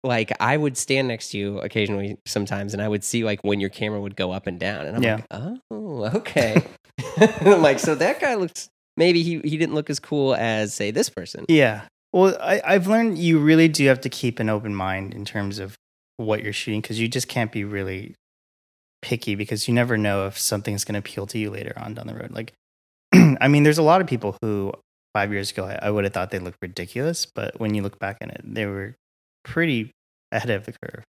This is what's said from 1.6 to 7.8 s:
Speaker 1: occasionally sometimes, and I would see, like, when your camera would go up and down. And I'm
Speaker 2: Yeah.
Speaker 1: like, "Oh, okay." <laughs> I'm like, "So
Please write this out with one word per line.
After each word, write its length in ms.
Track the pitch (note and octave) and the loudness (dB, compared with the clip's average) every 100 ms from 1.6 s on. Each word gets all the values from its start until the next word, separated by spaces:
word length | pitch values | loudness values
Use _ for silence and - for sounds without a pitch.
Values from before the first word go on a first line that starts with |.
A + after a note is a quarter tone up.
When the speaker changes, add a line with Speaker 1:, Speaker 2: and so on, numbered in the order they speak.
Speaker 1:
occasionally 580 | - A2+ G2+ G2+ G2 - - | -4 -2 0 -2 -4 -10 -6
sometimes, 480 | G#2+ G2+ G2+ G2+ | -4 -4 -4 -6
and 80 | G#2 | -4
I 60 | G#2 | -2
would 160 | G#2 | -2
see, 180 | - A#2+ | -2 -2
like, 160 | A2 G2+ | -2 -2
when 180 | G2+ G2+ | 0 0
your 100 | G2 | -2
camera 300 | - G#2+ G#2 | -4 -6 -4
would 160 | G2+ G2+ | -8 -6
go 160 | F#2 | -4
up 160 | F#2 G2+ | -4 -6
and 100 | F2 | -6
down. 280 | F#2+ G2 D2 | -6 -6 -6
And 100 | A2 | 0
I'm 60 | |
Speaker 2:
Yeah. 100 | A#2+ G#2+ A2 | 0 0 -4
Speaker 1:
like, 300 | G2+ C#3+ B3+ _ | -10 -10 -12 _
"Oh, 400 | G#3+ G#3+ C#3 G#2+ F3 | -12 -10 -6 -2 -2
okay." 440 | - - A2+ G#2+ - - _ - | -2 0 4 2 0 -14 _ -12
<laughs> 180 | - - G#3+ G#3+ | -8 4 4 6
I'm 200 | F3 G3 | 6 8
like, 160 | D#3+ | 8
"So 160 | C#3 | 4